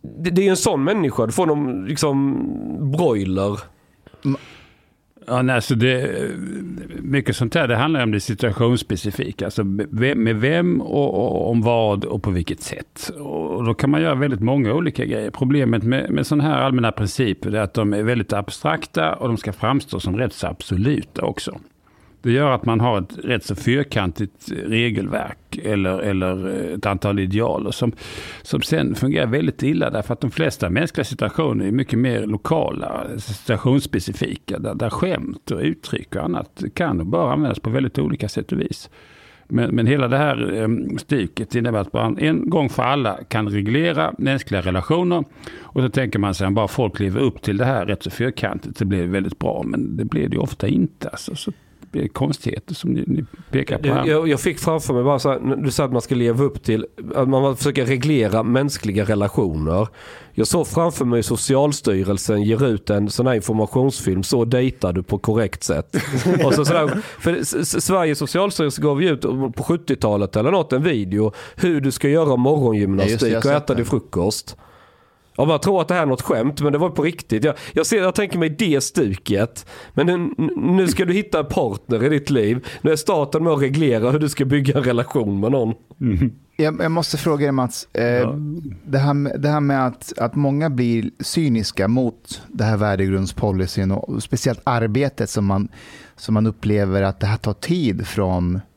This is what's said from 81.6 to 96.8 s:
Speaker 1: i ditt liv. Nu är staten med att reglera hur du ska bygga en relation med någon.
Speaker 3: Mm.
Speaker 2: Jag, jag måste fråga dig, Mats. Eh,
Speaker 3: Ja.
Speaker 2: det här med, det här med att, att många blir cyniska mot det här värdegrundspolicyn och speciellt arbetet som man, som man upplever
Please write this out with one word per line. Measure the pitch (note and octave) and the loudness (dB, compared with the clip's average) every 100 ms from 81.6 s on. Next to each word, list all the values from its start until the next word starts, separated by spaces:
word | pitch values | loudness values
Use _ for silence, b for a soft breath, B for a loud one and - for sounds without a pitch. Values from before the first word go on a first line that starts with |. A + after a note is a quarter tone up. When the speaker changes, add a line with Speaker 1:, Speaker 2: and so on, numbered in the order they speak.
| B2 G2+ - A#2 | -2 -4 -2 0
Speaker 1:
i | C3 | 2
ditt | D3+ C#3+ | 2 2
liv. | C3+ G#2 B2 B B | 2 2 0 B B
Nu | D3 | 0
är | D#3 | 0
staten | - F3+ C#3 D#3+ | 2 0 2 0
med | E3 | 2
att | D3 | 2
reglera | C3+ C#3+ D3+ A2+ A#2+ | 2 2 2 4 2
hur | D3 | 2
du | D3+ | 0
ska | - | 0
bygga | C3 C#3+ C3+ C#3 | 2 2 2 2
en | |
relation | B2+ A#2 B2 C#3+ G#2 G2 | 2 0 0 0 0 0
med | G#2+ | 2
någon. | C3+ A2+ A2+ _ - | 2 0 -2 _ -4
Speaker 3:
Mm. | B2+ F#2 B2 - _ - | 0 2 0 -2 _ 0
Speaker 2:
Jag, | D#3 D#3 | 0 2
jag | E3+ | 0
måste | E3 D#3+ D3 | 0 -2 -2
fråga | F3 D3 C#3+ | 0 2 2
dig, | |
Mats. | C3+ B2 - - | 2 0 -4 -6
Eh, | - | -2
Speaker 3:
Ja. | A#2+ B2 B2 D3 D3+ E3 D3 F#2 | 2 2 2 -2 -6 -6 -10 -14
Speaker 2:
det | - C3+ | -2 2
här | C#3 | 2
med, | C#3+ C#3+ - | 2 0 0
det | C#3+ | 0
här | D3+ | 2
med | C#3+ C3+ B2+ | 2 2 0
att, | - - - | -2 -12 -4
att | A#2+ | -2
många | C#3+ C#3+ C#3+ D#3 | 2 2 2 0
blir | B2+ A#2+ A2+ A2 - | 0 2 2 -2 -6
cyniska | - - D#3 A2+ G2+ - G2 | -4 0 2 2 0 -2 2
mot | B2 B2 - - - - | 2 0 -4 -18 -16 -12
det | D4 | -2
här | G#2+ G#2+ | 0 2
värdegrundspolicyn | G#2 G2 G2 F#2+ F#2+ - G#2 F#2+ F#2 - F#2+ | 2 2 2 2 0 0 0 0 0 0 0
och | G2 - A2+ | 0 -2 -6
speciellt | - C3 C3+ A2+ | -4 -2 0 0
arbetet | - A#2+ A2+ A2+ C#3 - G#2+ | 0 0 2 2 0 -2 -4
som | - G2 | 0 2
man, | G2 G2+ B B B B B | 0 -2 B B B B B
som | - | 0
man | A2 A2 | 2 2
upplever | G#2+ G#2+ G#2 | 0 0 2